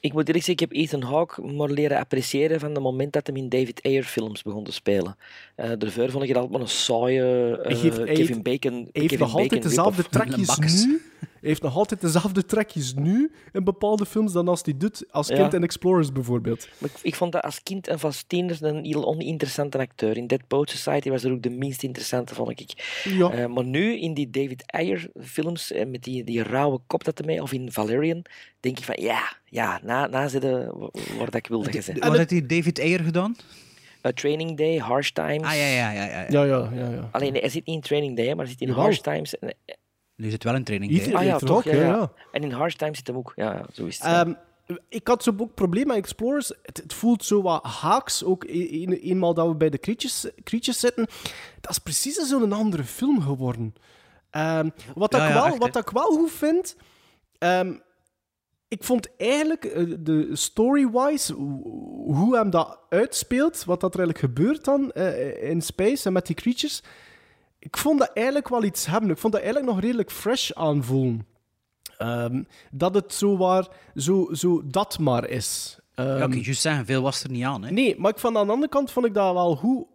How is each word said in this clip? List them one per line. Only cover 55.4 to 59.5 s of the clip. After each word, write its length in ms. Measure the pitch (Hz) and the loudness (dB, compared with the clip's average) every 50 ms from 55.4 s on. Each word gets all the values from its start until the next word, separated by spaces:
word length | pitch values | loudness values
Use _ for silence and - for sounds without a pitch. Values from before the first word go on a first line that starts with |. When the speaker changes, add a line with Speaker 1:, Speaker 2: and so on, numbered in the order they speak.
Speaker 2:
wel, 60 | - 214 | 6 4
Speaker 3:
echt, 80 | 311 247 | 4 2
Speaker 2:
wat 80 | 233 | 0
Speaker 3:
hè. 60 | 247 - | 0 0
Speaker 2:
dat 100 | 262 226 | 0 -4
ik 80 | - | 0
wel 200 | 196 233 302 440 | 0 0 2 4
goed 220 | 330 302 339 320 - | 4 4 2 0 0
vind, 440 | - - 302 320 349 370 - - _ - _ _ _ _ _ _ _ _ _ _ _ | 0 0 2 2 2 0 -2 -10 _ -20 _ _ _ _ _ _ _ _ _ _ _
ehm, 340 | - 175 180 185 185 185 170 - _ _ _ _ _ _ _ _ _ _ _ _ _ _ _ _ _ _ | 0 2 2 2 2 0 -4 -10 _ _ _ _ _ _ _ _ _ _ _ _ _ _ _ _ _ _
ik 160 | - 208 - | -12 -10 -2
vond 240 | - 254 240 196 - _ | 0 0 0 0 -4 _
eigenlijk, 480 | _ - 220 262 294 311 311 | _ 0 0 2 2 2 0